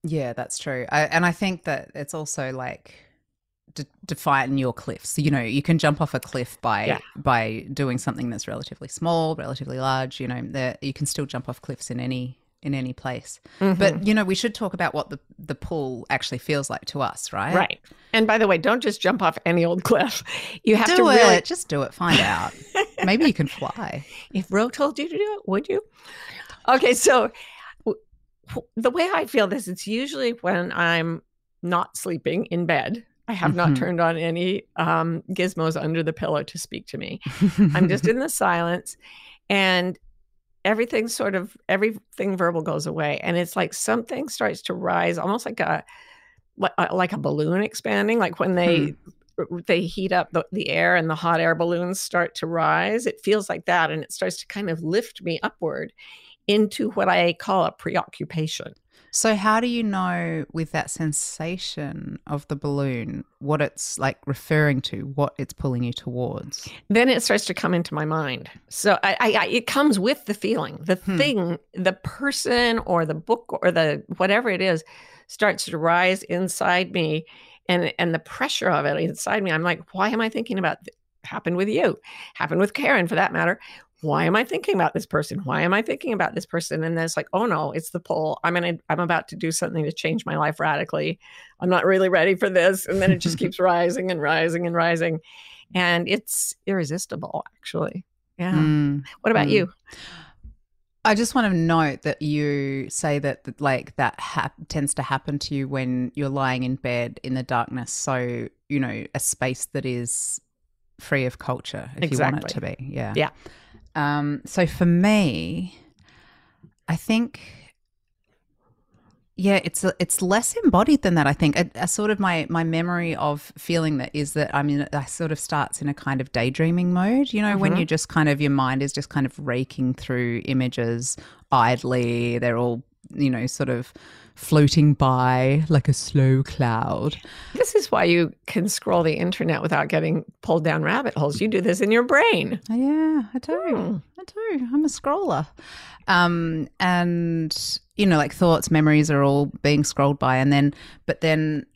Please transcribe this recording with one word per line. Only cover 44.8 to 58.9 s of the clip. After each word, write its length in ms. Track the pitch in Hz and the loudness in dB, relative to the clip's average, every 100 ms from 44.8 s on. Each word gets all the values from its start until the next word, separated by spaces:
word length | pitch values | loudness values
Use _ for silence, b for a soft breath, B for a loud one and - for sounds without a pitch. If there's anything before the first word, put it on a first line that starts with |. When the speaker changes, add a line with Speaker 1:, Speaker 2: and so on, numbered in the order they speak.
| 180 175 175 170 | -2 0 0 -2
Speaker 2:
almost 280 | 170 226 247 | -2 -4 -6
like 160 | 226 | -4
a, 220 | 165 156 - B B B B B _ - | -2 -2 -4 B B B B B _ -4
li-, 120 | 190 - | -2 0
uh, 100 | 175 | 0
like 220 | 185 180 | 0 0
a 40 | 202 | -2
balloon 460 | 143 147 151 180 | -2 0 0 0
expanding, 560 | 214 - - 202 202 233 | -2 -6 -2 0 2 2
like 200 | 190 170 | 0 0
when 160 | 175 180 | 0 2
they 320 | 175 170 147 | 4 2 0
Speaker 1:
Hmm. 60 | - - _ _ - - 175 | -6 -20 _ _ -8 -6 -6
Speaker 2:
r-, 60 | - | 0
they 140 | 175 | 0
heat 300 | 170 - 190 | 0 -4 0
up 200 | 185 160 | 0 0
the, 120 | 170 - | -2 -2
the 180 | 190 - | -6 -4
air 260 | 160 175 180 | 0 2 2
and 120 | 160 | 0
the 60 | 156 | -2
hot 240 | 170 165 | 0 2
air 160 | 165 165 | 2 0
balloons 460 | 170 175 180 190 | 0 0 -2 -6
start 340 | - 180 170 - | -4 -2 -2 -4
to 100 | 165 | -4
rise. 600 | 165 156 156 180 - 247 | 0 2 2 0 -2 -4
It 160 | - | -4
feels 240 | - 214 196 | 0 0 0
like 160 | 165 175 | -6 0
that, 220 | 175 160 | 2 2
and 140 | 156 | -2
it 80 | - | -8
starts 260 | - 185 175 | -6 -6 -6
to 60 | - | -10
kind 220 | 202 202 | -8 -6
of 140 | 165 | -4
lift 380 | 160 196 226 - | -2 -2 -2 -10
me 180 | 175 165 | -8 -4
upward, 500 | - _ 160 139 156 _ B B B B - | -6 _ -6 -6 -10 _ B B B B 0
into 440 | 208 208 - 214 | 2 2 0 -2
what 180 | 202 190 | 0 2
I 240 | 180 175 | 4 2
call 320 | 170 - 190 165 | 0 0 2 0
a 60 | |
preoccupation. 1040 | - 170 175 - - 151 160 156 - - - _ | -2 -4 -4 -4 -12 -8 -4 -4 -6 -12 -16 _